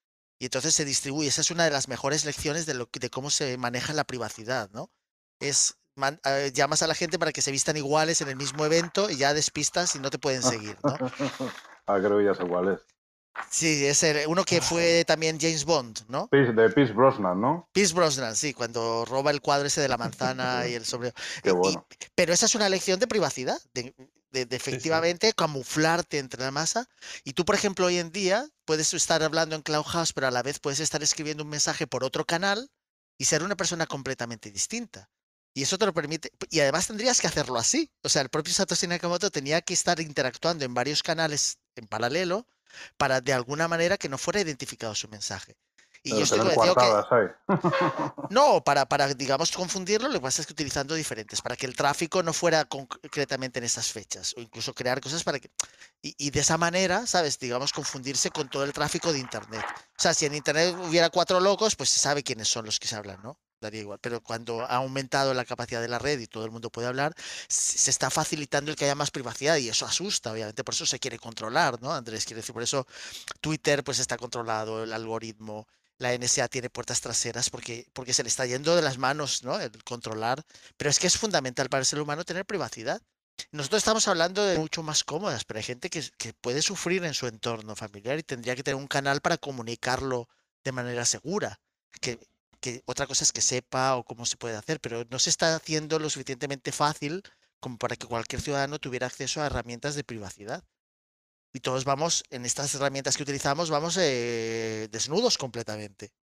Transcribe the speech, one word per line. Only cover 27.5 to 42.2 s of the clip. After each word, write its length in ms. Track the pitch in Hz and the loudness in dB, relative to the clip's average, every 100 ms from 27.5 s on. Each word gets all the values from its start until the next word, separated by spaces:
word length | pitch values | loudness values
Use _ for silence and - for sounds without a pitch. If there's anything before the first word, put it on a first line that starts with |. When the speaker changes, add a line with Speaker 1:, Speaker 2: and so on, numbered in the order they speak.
Speaker 1:
ejemplo, 320 | 202 208 190 180 | 2 2 2 2
hoy 120 | 175 | 2
en 120 | 165 | 0
día 360 | 185 185 208 302 _ | 0 2 2 0 _
puedes 300 | - 156 151 | -2 0 2
estar 280 | 165 - 165 | 0 2 4
hablando 340 | 156 160 160 156 | 4 2 0 -2
en 60 | |
Clubhouse, 500 | 156 151 151 170 165 | 0 0 0 0 0
pero 120 | - 131 | 0 0
a 40 | |
la 120 | 123 | 2
vez 160 | 127 - | -2 -2
puedes 220 | 143 139 | -2 0
estar 220 | 156 151 | 0 2
escribiendo 420 | 147 - 151 151 | 0 0 -4 -6
un 60 | 151 | -6
mensaje 360 | 147 160 156 151 | 0 0 0 -2
por 160 | 127 | -2
otro 220 | 131 170 | 0 0
canal 460 | - 165 196 208 277 _ _ _ _ - | 0 0 2 -2 -6 _ _ _ _ -2
y 80 | 135 | 2
ser 160 | 156 | 2
una 140 | 180 202 | 0 -2
persona 300 | 170 165 160 | -2 0 -2
completamente 640 | 143 135 131 120 113 107 | -2 -6 -6 -6 -8 -10
distinta. 600 | 98 - 233 233 95 95 _ _ _ _ | -6 -4 -4 -8 -14 -20 _ _ _ _
Y 80 | 131 | -4
eso 160 | 135 190 | -2 2
te 80 | 208 | 2
lo 80 | |
permite, 380 | 165 147 160 - - - | 2 -2 -6 -8 -10 -2
y 100 | 160 | 4
además 260 | 139 160 185 | 4 4 0
tendrías 340 | 214 247 240 | 0 2 4
que 60 | 175 | 2
hacerlo 300 | 156 127 120 | 0 0 0
así. 320 | 113 277 320 _ | 2 2 0 _
O 60 | 143 | 2
sea, 100 | 156 | 2
el 60 | 131 | 2
propio 240 | 151 156 | -2 0
Satoshi 340 | 185 190 175 175 | 0 2 2 0
Nakamoto 440 | 175 175 175 202 | -2 0 0 0
tenía 320 | 147 139 165 | -2 0 0
que 100 | - | 2
estar 260 | - - 170 | 0 2 0
interactuando 640 | 156 147 131 - 165 165 131 | 0 0 0 0 -2 0 -2
en 80 | |
varios 280 | 123 131 147 | 0 0 0
canales 560 | - 160 160 147 - - _ - | 0 0 0 0 -2 -4 _ -18
en 100 | 110 | -8
paralelo 600 | 110 120 160 | -2 0 2